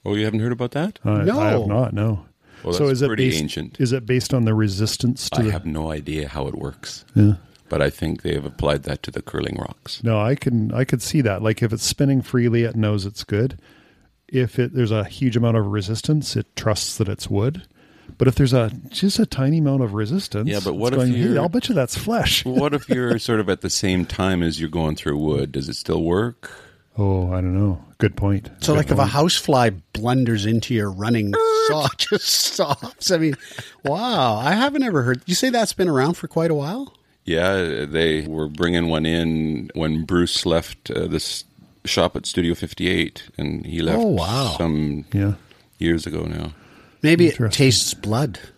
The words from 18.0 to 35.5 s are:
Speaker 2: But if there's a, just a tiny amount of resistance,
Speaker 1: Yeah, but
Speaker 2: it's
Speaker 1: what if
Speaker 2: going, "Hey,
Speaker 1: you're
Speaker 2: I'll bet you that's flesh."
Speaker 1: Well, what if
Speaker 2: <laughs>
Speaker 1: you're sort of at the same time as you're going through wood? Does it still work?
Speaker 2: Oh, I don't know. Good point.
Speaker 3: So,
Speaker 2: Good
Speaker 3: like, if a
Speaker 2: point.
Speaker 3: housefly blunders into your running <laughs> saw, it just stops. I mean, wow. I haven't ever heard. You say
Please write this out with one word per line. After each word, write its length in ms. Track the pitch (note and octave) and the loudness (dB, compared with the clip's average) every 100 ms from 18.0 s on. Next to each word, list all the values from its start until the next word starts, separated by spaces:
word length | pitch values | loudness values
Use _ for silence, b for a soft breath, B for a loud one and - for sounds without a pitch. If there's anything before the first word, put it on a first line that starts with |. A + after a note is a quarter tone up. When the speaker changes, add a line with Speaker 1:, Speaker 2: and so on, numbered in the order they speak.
| B B | B B
Speaker 2:
But 80 | C3 | 2
if 60 | |
there's 180 | B2 C3+ | 4 4
a, 200 | C3 A2 - - | 4 2 -4 -12
just 300 | - G3 - | -2 0 2
a 60 | A3+ | 0
tiny 320 | - C3+ D#3+ | 0 0 2
amount 240 | C#3+ C3+ | 2 2
of 120 | A#2 | 0
resistance, 540 | G2+ G#2+ F#3 - G#2 A2 | -2 -2 -2 -2 -4 -2
Speaker 1:
Yeah, 80 | G2+ | -2
but 60 | F#2+ | -2
Speaker 2:
it's 80 | E2+ | -2
Speaker 1:
what 140 | A#2 | 0
if 60 | C3+ | 2
Speaker 2:
going, 140 | B2+ | 2
"Hey, 60 | A#2+ | 2
Speaker 1:
you're 180 | A#2 - | 2 2
Speaker 2:
I'll 80 | E3+ | 2
bet 200 | B3 - | 0 0
you 60 | F#3+ | 0
that's 200 | B2 - | 0 -4
flesh." 480 | - A3+ - - | -2 0 2 0
Speaker 1:
Well, 120 | B2+ B2+ | 0 0
what 180 | D3 | 2
if 140 | C#3+ - | -2 0
Speaker 2:
<laughs> 0 | |
Speaker 1:
you're 300 | C3 B2 A#2 | 0 0 0
sort 180 | - A2 | 2 2
of 80 | F#2+ | 2
at 120 | F#2 | 0
the 100 | F#2 | -2
same 340 | - G2 F#2 | 0 2 2
time 380 | E2 - F#2+ F2+ | 0 0 0 2
as 180 | E2 D2+ | 0 0
you're 80 | D#2+ | -4
going 280 | E2+ D#2+ D2+ | 0 -2 -2
through 200 | - C#2+ | -2 0
wood? 340 | D2+ C#2+ C#2 | 0 0 -2
Does 160 | C#2 C#2 | -4 -6
it 60 | - | -8
still 260 | - E2+ | -2 0
work? 480 | E2 F2+ A#2+ A#2 - B B B B - | 2 0 0 -6 -18 B B B B 0
Speaker 2:
Oh, 340 | G2 F#2+ F2+ | 2 2 0
I 80 | F#2 | 0
don't 160 | F2+ F#2 | 0 2
know. 260 | G2+ F2+ - _ | 0 -2 -8 _
Good 180 | A2 - | 0 0
point. 340 | G2+ G2 - - | 0 -2 -4 -4
Speaker 3:
So, 120 | - | 0
Speaker 2:
Good 40 | D3+ | 2
Speaker 3:
like, 80 | C#3+ | 2
if 60 | |
a 40 | C#3 | 2
Speaker 2:
point. 140 | C3+ | 2
Speaker 3:
housefly 600 | C#3 F3 - - C3+ A#2 F#2 _ | 2 2 2 2 4 4 0 _
blunders 520 | G#2+ A2+ C3 A#2+ A2 | -4 0 2 2 2
into 300 | G#2 A2+ - | 2 0 0
your 160 | A#2 G#2 | -2 -2
running 420 | F#2+ A2 A#2 G#2 D3+ D3 | -4 0 0 2 0 2
<laughs> 160 | - A4 | 2 2
saw, 180 | D3+ C3+ | 2 -2
it 120 | - | -2
just 300 | - G#3 - | -2 -2 0
stops. 840 | - - - D#3 C#3 A#2+ - - | 0 -2 -2 -2 -2 -6 -8 -2
I 60 | F3 | 2
mean, 180 | D#3+ C3+ B B B B | 2 -2 B B B B
wow. 520 | C#3 E3 B3 G3+ B2+ G#2+ | -4 -2 0 2 2 2
I 140 | C3+ | 0
haven't 300 | G3+ C#4 C#4+ | 2 2 0
ever 200 | B3+ D#3+ | 0 2
heard. 200 | B2 B2 - | 2 0 -2
You 100 | F3+ | 0
say 140 | C4 | 2